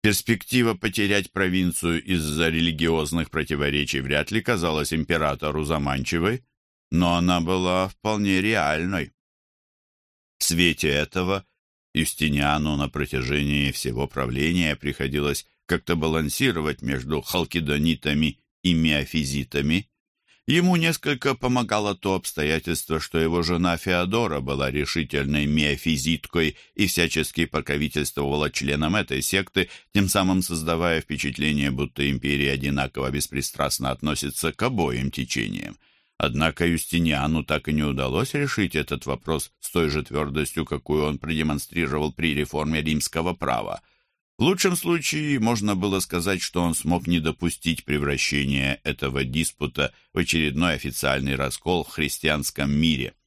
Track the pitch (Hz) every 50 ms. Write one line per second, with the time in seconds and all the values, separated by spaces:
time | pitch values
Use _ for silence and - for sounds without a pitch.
0 | - 107 101 - - - 117 95 - - 131 127 120 113 107 90 - 110 92 -
1 | 101 98 101 101 92 - _ 95 95 92 90 92 92 90 85 - - 85 82 80
2 | - 90 92 85 78 76 73 78 82 82 80 80 82 85 82 76 80 82 82 80
3 | 78 73 85 85 80 - - 80 76 - 78 71 71 71 71 73 73 69 - 67
4 | 65 67 71 73 76 - 98 110 - - 120 92 82 85 78 78 76 - 82 80
5 | 78 - 87 80 78 73 69 67 78 76 71 78 76 71 80 76 71 69 67 67
6 | 65 - 85 82 85 101 120 127 _ _ _ _ _ _ _ _ _ _ - 85
7 | 87 87 87 87 87 90 90 87 82 85 92 92 92 90 90 92 95 95 - _
8 | - 107 107 104 104 101 95 92 95 107 113 104 76 73 78 78 82 92 98 87
9 | 69 - _ _ _ _ _ _ _ _ _ _ _ _ _ _ _ _ _ _
10 | _ _ _ _ _ _ _ _ - - 85 82 90 85 78 - - 76 71 73
11 | 76 - - 92 90 90 98 98 - _ _ _ _ _ _ _ _ _ _ -
12 | 78 - - - 78 78 71 71 71 71 73 76 73 76 76 71 71 69 - 76
13 | 71 - - 65 62 62 71 73 71 71 73 71 71 69 65 - - 65 58 60
14 | 69 69 - 69 65 60 62 67 73 80 87 92 85 78 71 - - 73 69 -
15 | 69 67 67 73 73 73 69 - - _ _ _ _ - 92 80 _ - 87 80
16 | 76 80 80 80 78 73 - - 135 131 98 85 76 76 69 - 57 62 69 65
17 | 62 71 78 71 - - - 92 82 - - 85 80 71 73 73 76 82 80 -
18 | - 76 73 76 78 76 - _ _ _ _ _ - 90 85 80 80 80 76 73
19 | 69 - - 80 71 67 69 71 65 - - 71 69 73 82 95 113 _ _ _
20 | _ _ _ _ _ _ _ _ _ - 143 170 175 185 180 170 160 165 156 -
21 | - - 143 123 - 143 131 123 - 127 123 123 120 98 107 107 104 104 101 -
22 | - 98 95 90 - - - - 76 73 78 80 - 87 82 - - - 80 78
23 | - - - 82 80 82 85 87 85 82 90 82 90 87 85 82 - 95 90 87
24 | 90 92 104 117 117 98 78 71 65 67 69 67 69 67 65 73 71 - - 85
25 | 78 64 - 71 69 69 71 73 73 71 73 78 76 73 71 69 - 82 80 69
26 | 65 80 85 - - - - 87 82 78 - - - _ _ - 107 90 - -
27 | 85 82 - 82 78 - - 80 82 - - 78 76 - 71 73 73 73 - 76
28 | 73 - - - 71 69 71 76 76 73 - - 69 69 71 73 78 78 95 107
29 | 92 - 67 67 67 - - 95 98 - _ 98 87 - - - - _ _ 104
30 | 98 92 - 104 95 92 95 92 90 - 87 80 78 82 82 82 87 87 82 80
31 | - _ 76 73 - 71 64 69 73 78 76 71 71 69 65 65 71 62 _ 71
32 | 71 71 69 64 62 71 71 69 69 69 67 67 67 71 69 69 67 65 _ 67
33 | 65 65 69 71 69 - - 67 71 - - - 71 71 - - 65 65 65 60
34 | - 76 73 - - 71 - - - 80 73 - 101 127 131 101 85 71 60 62
35 | 65 67 - 71 64 - - 65 57 50 50 50 50 - - _ _ _ _ _
36 | _ _ _ _ - 73 60 69 78 82 - - 85 87 85 78 - - - 85
37 | 85 80 76 67 69 76 78 80 71 - 78 76 - - 76 76 76 73 67 67
38 | 67 64 65 87 120 - - 147 143 135 - - 101 87 - 78 71 - 73 65
39 | - - 69 65 _ - 80 73 - - _ _ - - - 87 82 76 71 76
40 | 67 - - 71 76 73 69 76 76 - - 82 76 - - 67 - - 76 76
41 | 73 76 73 69 - 80 80 78 78 78 73 73 - - - 85 82 67 67 76
42 | 76 78 - - 80 82 71 71 73 71 - 73 76 76 78 78 76 78 78 73
43 | - - - 82 82 90 85 - - 69 62 58 50 50 50 - _ _ _ _
44 | _ _ _ _ _ _ _ - 110 156 202 185 - 190 180 170 - 170 170 170
45 | 139 - - 151 151 147 143 131 107 113 120 110 101 107 101 92 92 101 95 95
46 | - - - 87 85 98 95 90 - - - 90 87 85 80 - - 76 87 87
47 | - - 87 85 78 80 76 _ 87 82 - - - 85 78 - - - 71 73
48 | 71 71 71 65 - - 71 71 69 67 69 67 67 67 65 - _ 76 67 -
49 | 71 69 65 71 67 64 64 78 80 - - _ 73 69 - - 69 65 - _
50 | _ _ _ 87 85 - - 82 78 73 65 73 85 87 78 71 - 76 64 -
51 | - 69 67 67 67 67 67 65 69 65 - - _ 82 90 85 73 - - -
52 | 76 71 - - - 78 76 73 67 - - - 71 71 71 73 78 80 73 65
53 | 62 - - _ _